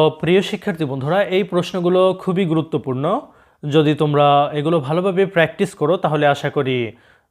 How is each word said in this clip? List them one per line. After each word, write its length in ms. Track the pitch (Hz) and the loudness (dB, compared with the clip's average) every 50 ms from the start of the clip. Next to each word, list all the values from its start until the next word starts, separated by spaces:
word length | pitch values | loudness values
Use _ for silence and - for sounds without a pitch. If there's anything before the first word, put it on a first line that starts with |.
| 156 156 143 - | 4 4 2 0
প্রিয় 200 | - 156 180 196 | 0 2 2 2
শিক্ষার্থী 440 | 185 - 220 196 - 208 175 160 160 | 2 0 -6 -6 -6 -6 -6 -4 -6
বন্ধুরা, 340 | 127 135 135 131 147 175 196 202 | -6 -4 -6 -4 -2 -2 -2 -2
এই 200 | - 185 190 208 | 0 -2 -2 -2
প্রশ্নগুলো 580 | 208 180 180 170 - - 185 175 180 180 185 185 190 185 | -2 -2 -2 -2 -2 -4 -4 0 0 2 4 4 2 0
খুবই 300 | 185 - 190 175 180 202 | -2 -4 -4 -2 0 0
গুরুত্বপূর্ণ। 600 | 156 160 160 156 - - 139 - 139 127 127 143 165 208 277 285 - _ _ _ _ _ _ - | 0 0 -2 -2 -2 -4 -6 -4 -4 -4 -4 -2 -2 -2 -4 -4 -8 _ _ _ _ _ _ -6
যদি 300 | 147 139 160 151 151 151 | 0 2 2 2 2 2
তোমরা 320 | 151 156 147 147 147 147 143 143 143 147 139 151 | 0 0 2 2 4 4 6 4 4 2 0 -2
এগুলো 240 | 147 143 160 170 170 | -4 -2 0 0 0
ভালোভাবে 440 | 131 135 160 180 180 202 180 185 196 | 0 -2 -2 -2 -2 0 0 0 0
প্র্যাকটিস 460 | 180 - 170 165 - - - 202 175 - | 0 2 0 0 0 0 -2 -4 -4 -2
করো, 180 | - 151 147 180 185 | -2 -2 0 0 0
তাহলে 280 | - 160 151 151 147 143 | 0 -2 0 2 2 2
আশা 220 | 139 - - 139 | 0 0 -2 -4
করি 280 | - 147 135 131 127 123 120 107 - _ _ _ _ _ _ _ | -2 -2 -2 0 -2 -2 -4 -6 -8 _ _ _ _ _ _ _